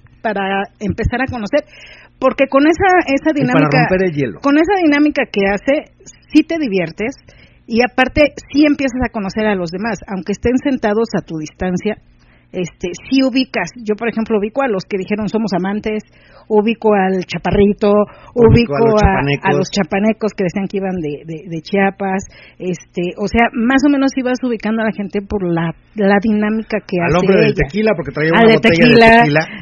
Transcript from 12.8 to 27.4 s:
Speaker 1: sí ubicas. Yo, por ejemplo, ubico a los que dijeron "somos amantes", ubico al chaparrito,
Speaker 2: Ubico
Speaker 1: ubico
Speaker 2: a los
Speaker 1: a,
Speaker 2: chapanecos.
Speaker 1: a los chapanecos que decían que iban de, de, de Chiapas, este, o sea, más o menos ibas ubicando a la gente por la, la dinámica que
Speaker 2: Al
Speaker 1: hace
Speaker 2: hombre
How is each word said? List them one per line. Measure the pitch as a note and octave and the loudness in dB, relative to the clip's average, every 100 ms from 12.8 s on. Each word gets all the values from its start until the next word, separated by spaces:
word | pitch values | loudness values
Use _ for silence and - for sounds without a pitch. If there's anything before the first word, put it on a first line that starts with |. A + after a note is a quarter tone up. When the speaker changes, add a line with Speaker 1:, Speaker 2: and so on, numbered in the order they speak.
| F3+ F3 - | -10 -10 -4
Speaker 1:
sí | C4 C4 | 0 0
ubicas. | B3+ C4 A3+ E3+ B3 | 0 -4 -4 -8 -8
Yo, | G#3+ G#3 | -6 -4
por | A#3 | -4
ejemplo, | A3 G#3+ A3 | -4 -2 -2
ubico | G#3+ B3+ | -2 -2
a | C4+ | -2
los | F#3+ - | -4 -6
que | G3 | -8
dijeron | F#3+ G#3 G3+ | -6 -6 -4
"somos | G#3+ A3 | -4 -2
amantes", | F#3 F#3 G#3 G#3+ G#3+ - _ _ - - | -2 -4 -4 -6 -8 -10 _ _ -20 -2
ubico | G#3+ G#3 A3+ G#3+ G#3 | 0 2 0 2 2
al | F#3+ F#3+ E3+ | 2 -2 -4
chaparrito, | F3 F3+ G#3 G3+ G3+ G#3 G#3 G#3 - - | -6 -2 2 2 2 2 2 0 -6 -8
Speaker 2:
Ubico | B3 A3+ A#3 A#3 | 2 4 4 2
Speaker 1:
ubico | - | 0
Speaker 2:
a | A3+ | 2
los | G#3+ | 4
Speaker 1:
a, | G3+ | 2
Speaker 2:
chapanecos. | - C#3 C#3+ | 2 0 0
Speaker 1:
a | F#3+ | 0
los | C#3+ C#3+ | 0 -2
chapanecos | - F3 G3 G#3+ G#3+ G#3+ | -2 -2 0 0 0 -4
que | - F#3 | -2 -4
decían | G3+ G3 | -4 -6
que | G3 | -4
iban | F#3+ F#3 | -4 -4
de, | D3+ D3 D#3+ | -6 -8 -10
de, | D#3 | -14
de | F#3+ E3 | -10 -12
Chiapas, | - G3 G3 F#3+ G3 F#3+ - - - - | -4 0 0 -2 -4 -4 -6 -16 -20 -12
este, | F#3 E3+ - - F3 - | -8 -8 -8 -6 -6 -4
o | G3+ | -2
sea, | A#3 A#3 | 0 0
más | A#3+ A3+ C4+ D4 | 0 0 2 2
o | |
menos | C#4+ C4+ C4+ | 2 0 -2
ibas | B3 B3+ | -4 -2
ubicando | B3+ A3+ G#3 A3+ | -4 -4 -4 -2
a | A3 | -4
la | G3+ | -4
gente | G3 G#3 G3 | -6 -6 -6
por | G#3 | -4
la, | F3+ E3+ E3 - _ G#3 | -2 -2 -2 -6 _ -2
la | G3 G3+ | 2 2
dinámica | A3 G#3+ G#3+ A3 G#3+ G#3 - | 2 0 0 -4 -4 -8 -6
que | F3+ | -4
Speaker 2:
Al | E3+ | 0
Speaker 1:
hace | E3+ | 0
Speaker 2:
hombre | F#3 F#3+ | 4 4